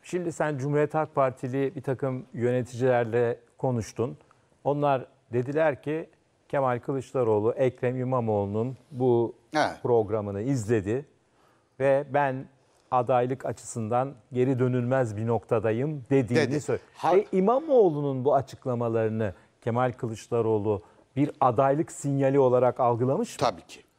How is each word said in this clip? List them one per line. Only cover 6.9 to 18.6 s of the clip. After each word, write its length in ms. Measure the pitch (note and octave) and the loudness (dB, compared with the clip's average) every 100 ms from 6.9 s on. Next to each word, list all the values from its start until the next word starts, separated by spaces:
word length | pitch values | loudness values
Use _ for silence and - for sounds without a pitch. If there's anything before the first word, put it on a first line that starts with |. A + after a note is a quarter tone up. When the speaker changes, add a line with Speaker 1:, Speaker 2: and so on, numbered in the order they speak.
| C3+ B2 C#3 A#2 G#2+ G#2+ | -6 -4 0 2 4 2
Speaker 1:
Ekrem 480 | B2 C3 - B2+ B2+ | 2 -2 0 -4 -2
İmamoğlu'nun 760 | B2+ C3 A2+ G#2 G2+ G#2 B2 B2+ _ | -2 -2 0 0 0 -2 -4 -8 _
bu 440 | B2+ B2+ A#2+ A#2 - _ D#3 | 0 2 4 2 -6 _ 0
Speaker 2:
Evet. 140 | A2+ E2 | 0 -2
Speaker 1:
programını 600 | - A#2 G2+ G#2+ G2+ G2 | 2 2 2 -4 -4 -6
izledi 600 | A#2+ C#3 G2+ A#2 F#2 B2 D3 _ _ _ _ _ _ - | -2 -2 0 0 0 -4 -6 _ _ _ _ _ _ -2
ve 240 | C3+ C3+ C#3+ | 0 0 0
"Ben 360 | C#3 C#3 C3 C#3 _ _ _ _ | 0 0 -2 -10 _ _ _ _
adaylık 560 | B2+ B2 B2+ B2+ C3 - | -2 2 2 0 -4 -6
açısından 680 | A#2 - A#2+ A2 A#2+ C3+ C3+ _ | -10 -10 -8 -2 -2 -2 -8 _
geri 260 | B2 B2+ B2+ | -2 0 2
dönülmez 580 | B2+ B2 A#2+ C3 A#2 G#2 | 0 0 0 0 0 -4
bir 100 | A2+ | -2
noktadayım." 800 | A2+ - A2+ A2 A2 D3 D3+ A#2 | -2 0 0 0 -2 -4 -6 0
dediğini 400 | C#3 A#2+ D#3 C3+ | 2 4 2 2
Speaker 2:
Dedi. 100 | C#3+ | -2
Speaker 1:
söyledi. 240 | - A2+ - - | -2 -6 -6 -4
Speaker 2:
Ha- 200 | D3 F3+ | 2 2
Speaker 1:
E, 80 | G#3 | 2
İmamoğlu'nun 920 | F#3+ F#3+ B3+ D#4+ C4 F#3+ D3 C#3+ C3 | 0 2 0 2 4 4 2 -2 0
bu 100 | B2+ | 2
açıklamalarını 1000 | C#3 C3 - | 2 0 -10